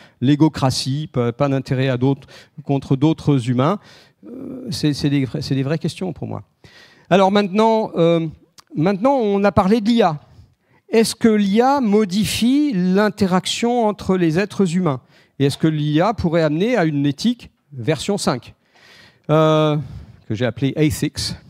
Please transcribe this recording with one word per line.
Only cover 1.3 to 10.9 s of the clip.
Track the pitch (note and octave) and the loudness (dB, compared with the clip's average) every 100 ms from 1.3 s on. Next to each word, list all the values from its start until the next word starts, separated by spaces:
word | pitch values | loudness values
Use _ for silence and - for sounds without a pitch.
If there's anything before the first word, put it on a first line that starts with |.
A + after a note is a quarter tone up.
pas | A#2 C#3+ | -2 -2
d'intérêt | C3+ C3 B2+ C3+ | -2 -2 -2 -2
à | B2 | 0
d'autres, | C3 C#3 - - - - | 0 -2 -6 -20 -20 -14
contre | - C#3 - C3+ | -4 -4 -2 0
d'autres | D3+ D#3 - C#3 A#2 | 0 0 0 0 0
humains. | B2+ C#3 G3+ - - _ _ - | 0 0 0 -6 -20 _ _ -20
Euh, | B3 C4+ C4 A#3+ | -16 -14 -12 -10
c'est, | D#3+ D3+ | -4 -2
c'est | C#3 D3 | -2 0
des | C#3+ C3 | 0 -2
vra-, | D3+ | -6
c'est | C3+ C3+ | -4 -4
des | |
vraies | C3+ D#3+ | -2 -4
questions | E3+ - F#3 | -6 -8 -10
pour | D3 A#2 | -8 -10
moi. | G#2+ - _ - - - _ _ | -12 -14 _ -20 -20 -20 _ _
Alors | F3+ F#3+ | 4 4
maintenant, | G#3 G#3 G3 A3+ A3 G#3+ - | 2 0 2 2 2 -2 0
euh, | E3 E3+ D#3+ - _ - _ D4+ | 2 2 -2 -8 _ -20 _ -2
maintenant, | D#3+ G3+ B3 C#4+ | 0 2 0 2
on | G#3+ G3+ | 0 2
a | G3+ | 2
parlé | G3+ F#3 A3+ | 2 2 2
de | G#3 | 2
l'I | A#3 | 2
A. | F#3+ D3+ - - - _ _ _ | 2 -2 -10 -20 -20 _ _ _
Est-ce | _ | _